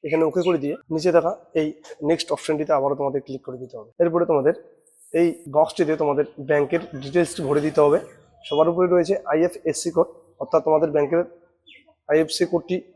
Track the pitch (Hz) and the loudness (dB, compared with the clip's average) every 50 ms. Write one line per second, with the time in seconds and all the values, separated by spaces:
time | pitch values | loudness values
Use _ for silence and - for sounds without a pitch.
0 | - 156 151 160 165 156 156 185 175 180 180 156 135 143 156 - - _ 156 160 | -4 -2 0 2 0 2 0 0 0 0 0 0 -2 -4 -6 -8 -8 _ -6 0
1 | 151 185 170 170 151 170 196 - - _ _ 165 156 151 151 - _ - - _ | 0 4 4 4 4 4 -4 -6 -12 _ _ -2 -2 -2 -6 -10 _ -20 -16 _
2 | 156 147 170 165 - - 147 139 - - 156 147 151 143 160 139 135 139 139 131 | -2 -2 -2 -2 0 -6 -6 -6 -2 -4 -2 -2 0 0 0 0 2 0 -2 -2
3 | 143 139 131 139 131 - 135 131 _ - 131 127 127 123 - 117 107 - _ _ | -4 -4 -4 -6 -8 -8 -14 -14 _ -14 -14 -14 -14 -16 -16 -18 -20 -20 _ _
4 | 170 170 165 175 170 165 160 143 131 151 165 - - - _ _ _ _ _ _ | 0 0 2 0 0 2 2 2 2 2 0 0 -6 -20 _ _ _ _ _ _
5 | - - - 165 170 170 160 - - 147 135 151 156 156 - - 180 147 156 156 | -20 -4 0 2 2 2 0 -4 -14 -2 2 2 2 2 2 -2 0 0 0 0
6 | 160 147 143 139 147 143 - - 139 131 151 147 147 139 170 170 165 - - 135 | 0 -2 0 0 -2 -4 -6 -16 -4 0 2 2 2 0 0 -4 -4 -6 -14 -14
7 | 131 139 139 175 170 156 - - 165 135 147 151 143 156 143 - 147 147 143 170 | -12 -2 0 0 0 0 -2 -6 -2 0 0 0 0 0 2 4 4 4 4 2
8 | - - - - _ _ _ _ _ - 151 147 160 165 170 175 180 180 180 180 | -2 -4 -20 -20 _ _ _ _ _ -4 2 2 2 2 4 2 2 4 4 2
9 | 170 156 196 - - - 147 160 170 175 175 - - 160 151 - - 170 165 175 | 2 2 -2 -4 -2 -2 0 0 0 0 -2 -4 -4 -4 -4 -4 -6 -4 0 0
10 | 165 - - - _ _ _ _ 139 - - 160 156 156 156 151 151 156 147 151 | 0 0 -2 -20 _ _ _ _ -10 0 0 0 2 2 2 2 2 2 0 0
11 | 143 135 165 170 175 175 - _ _ _ _ _ _ _ - - _ _ _ _ | 0 0 0 -2 -2 -2 -8 _ _ _ _ _ _ _ -20 -20 _ _ _ _
12 | _ - 147 156 160 156 - - 180 165 180 170 - - 180 180 - - _ | _ 0 2 2 2 0 -2 -4 -2 -2 -2 -4 -2 -2 -6 -6 -6 -10 _